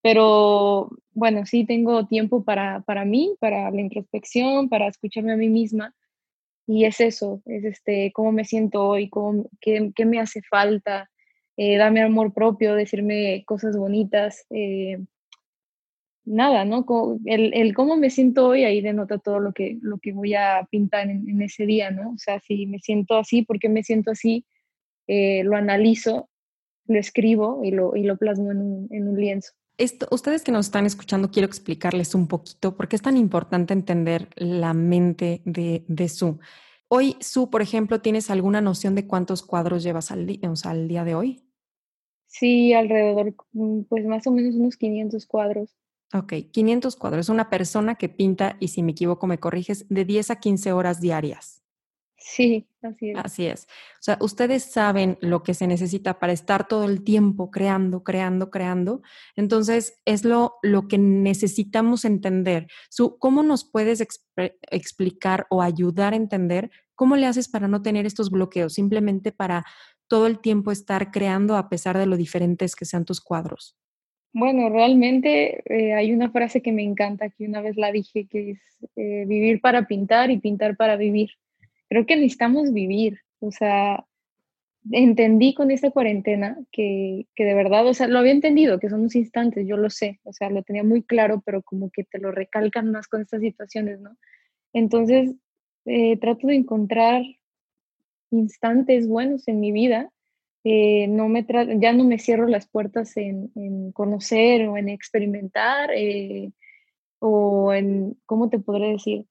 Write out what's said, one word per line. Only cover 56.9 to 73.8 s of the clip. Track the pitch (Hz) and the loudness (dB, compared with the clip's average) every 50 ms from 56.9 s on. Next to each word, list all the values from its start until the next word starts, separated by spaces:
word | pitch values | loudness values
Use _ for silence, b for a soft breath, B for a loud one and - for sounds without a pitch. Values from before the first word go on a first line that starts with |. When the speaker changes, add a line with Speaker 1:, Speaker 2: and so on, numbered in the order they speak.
| 202 190 202 | -2 -2 0
Speaker 2:
tiempo | - 214 214 208 202 196 196 180 190 | 2 4 4 4 2 2 -2 -8 -8
creando, | - 190 196 196 190 190 190 185 180 180 185 | -4 -2 0 0 0 0 0 -2 -2 -4 _
creando, | - 185 185 185 185 185 185 185 190 | -4 -4 -2 -2 -2 -2 -2 -4 -4
creando. | - 196 185 180 180 180 180 190 240 277 B B B B B B B | -6 -6 -4 -4 -2 -2 -2 -2 -4 -6 B B B B B B B
Entonces, | - 208 196 226 220 214 220 226 233 226 - _ _ _ | -4 -2 0 2 0 2 2 0 0 -2 -4 _ _ _
es | - 214 202 208 | -2 -2 0 2
lo, | 233 240 233 240 - - - | 2 2 2 2 0 -2 -2
lo | - 208 202 196 196 | 0 2 2 2 2
que | 196 - | 2 2
necesitamos | 196 202 196 196 196 196 196 196 196 220 190 - - 202 202 - 220 226 233 247 226 - | 4 4 4 4 4 2 2 2 0 0 -2 0 -2 -4 -2 0 0 2 2 0 0 0
entender. | 220 208 190 202 190 185 185 185 185 180 165 160 B B B B B | 0 0 0 0 -2 -2 0 0 0 -2 -2 -4 B B B B B
Su, | - - 240 240 - _ | 0 0 0 0 0 _
¿cómo | - 262 262 294 | 0 2 2 4
nos | 302 302 285 247 - _ | 4 2 2 0 -2 _
puedes | - 220 214 220 233 214 | -4 -2 0 0 0 -2
expre-, | 226 - - - _ _ _ - 180 - _ _ - - | -4 -8 -8 -20 _ _ _ -6 -6 -6 _ _ -12 -8
explicar | - 185 - - - - 190 180 - - - 190 185 190 - _ | -8 -6 -6 -8 -6 -4 -4 -4 -4 -4 -2 -2 -2 -2 -2 _
o | 190 185 | 0 0
ayudar | 180 175 170 165 180 175 165 190 202 202 214 | 0 0 0 0 -2 -2 0 0 -2 0 0
a | |
entender | 220 220 208 208 190 180 170 175 180 214 240 b b b _ _ | -2 -2 -2 -2 -2 -2 -2 -2 -2 -4 -6 b b b _ _
cómo | - 262 262 285 | 0 2 4 4
le | 277 269 | 4 2
haces | 254 233 254 240 | 2 0 -2 -4
para | - - 214 202 | -4 -4 -4 -2
no | 196 208 208 | -2 -2 -2
tener | 202 220 208 208 208 | -2 -2 -2 -2 -2
estos | 208 208 - 214 196 | -4 -4 -4 -4 0
bloqueos? | 185 190 185 185 - 185 170 160 - | 0 0 0 0 -2 -2 -2 -2 -2
Simplemente | - 202 202 214 214 208 208 196 190 190 220 | -2 0 0 2 0 0 0 0 -2 -4 -6
para | - _ 196 185 175 175 165 B B B B B B B _ | -6 _ -4 -2 -2 -4 -4 B B B B B B B _
todo | _ 233 220 220 | _ 2 2 4
el | 226 226 220 | 2 0 -2
tiempo | - 226 214 208 202 208 | -2 0 0 0 0 -2
estar | 202 202 - - 196 190 202 196 | -4 -6 -4 -4 -4 -4 -4 -4
creando | - 202 202 196 190 196 202 208 214 | -4 -2 -2 0 0 0 0 2 0
a | 202 190 196 | 0 -2 -4
pesar | 185 165 - 185 180 | -6 -4 -4 -2 -2
de | 190 196 | 0 0
lo | 196 185 | 0 0
diferentes | 170 170 - - 175 175 175 175 - 185 175 - | 0 -2 -2 -2 -2 0 0 0 0 -4 -6 -6
que | - 180 | -10 -12
sean | - - 175 165 | -6 -6 -6 -4
tus | - 180 - | -4 -8 -10
cuadros. | _ - 175 160 165 190 - - - - _ _ | _ -6 -6 -6 -6 -8 -12 -14 -16 -20 _ _